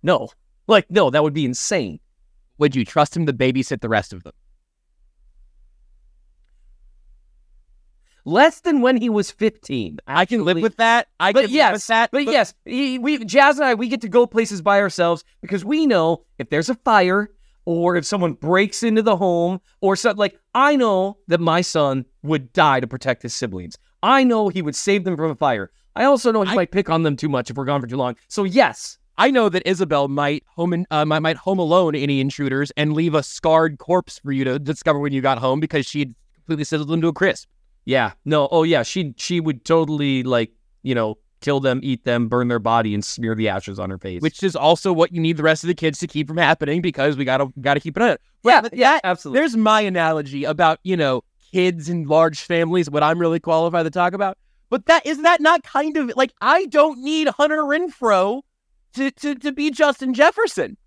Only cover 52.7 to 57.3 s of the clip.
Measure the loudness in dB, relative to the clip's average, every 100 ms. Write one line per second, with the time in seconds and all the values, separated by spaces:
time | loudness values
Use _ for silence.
52.7 | 0 0 0 2 2 0 0 0 0 2
53.7 | 0 -2 0 -2 0 -6 -6 _ _ _
54.7 | -4 2 2 2 0 2 4 4 2 0
55.7 | -4 -2 -2 -4 0 -2 _ 2 2 2
56.7 | 2 2 0 -4 -2 -2